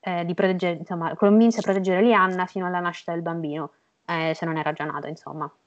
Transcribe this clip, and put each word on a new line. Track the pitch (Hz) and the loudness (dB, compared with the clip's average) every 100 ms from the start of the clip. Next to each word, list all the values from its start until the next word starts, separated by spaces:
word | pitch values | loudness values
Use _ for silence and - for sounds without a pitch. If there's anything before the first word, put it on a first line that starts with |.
eh, | - 180 170 | -4 -4 -2
di | |
proteggere, | 180 196 185 180 170 | 0 0 2 -2 -4
insomma, | 165 175 165 | -6 -6 -6
convinse | 165 202 214 233 220 | 2 6 8 6 4
a | |
proteggere | 202 196 190 180 | 0 0 2 4
Lyanna | 226 214 185 185 180 | 6 6 4 2 -4
fino | - 185 | -4 -4
alla | 180 | -2
nascita | 175 170 - | -4 -6 -8
del | 170 | -6
bambino, | 170 170 160 151 151 _ _ _ - | -6 -6 -6 -6 -8 _ _ _ -6
eh, | 170 160 | -2 -2
se | 160 | -2
non | 170 160 | -4 -2
era | 151 | -2
già | 151 | -4
nato, | 151 147 143 | -6 -8 -10
insomma. | 156 - 151 143 _ | -12 -12 -10 -10 _